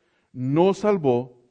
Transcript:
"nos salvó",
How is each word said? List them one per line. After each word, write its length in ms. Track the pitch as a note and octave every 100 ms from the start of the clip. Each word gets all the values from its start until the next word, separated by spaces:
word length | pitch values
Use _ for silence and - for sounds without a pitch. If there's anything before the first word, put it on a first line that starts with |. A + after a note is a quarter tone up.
| _ _ _
"nos 480 | B2+ B2+ D3 F#3 F#3+
salvó", 640 | G#3 G3 C#3+ A#2+ B2+ _ _